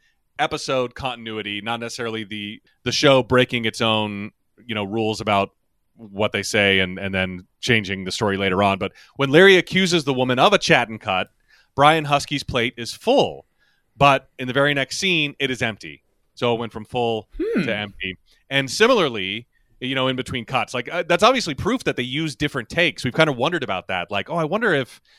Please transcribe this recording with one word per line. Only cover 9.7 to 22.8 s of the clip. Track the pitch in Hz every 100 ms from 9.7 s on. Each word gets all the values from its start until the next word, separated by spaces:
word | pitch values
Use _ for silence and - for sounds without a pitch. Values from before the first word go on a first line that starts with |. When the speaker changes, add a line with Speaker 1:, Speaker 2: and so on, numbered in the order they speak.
| 175 190 170
Speaker 1:
the | 139
woman | 127 127 123
of | 175
a | 202
chat | - 147 113
and | 110
cut, | - 92 - _ _ _ _ -
Brian | 147 160 147
Husky's | 143 - 143
plate | - 127 117 123
is | 117
full. | - - 269 120 69 - _ _ _ _ -
But | 143 135 - -
in | 127
the |
very | 123 143 143
next | 131 -
scene, | 190 170 147 -
it | 139
is | 127
empty. | 120 104 - 71 _ _ _ -
So | 123
it | 113
went | 113
from | 117 107
full | 127 117 113 - -
Speaker 2:
Hmm. | 403 440
Speaker 1:
to | 139 104
empty. | 104 - 95 92 _ _ -
And | 135 135
similarly, | - 226 254 156 113 95 104 - _ _ _
you | 127 135
know, | 131
in | 131
between | 127 131 110
cuts, | 127 107
like, | 127 123
uh, | 165 165
that's | 175
obviously | 214 262 190 185
proof | 175 254
that | - 139
they |
use | 123 135 160 -
different | 147 135 110
takes. | 160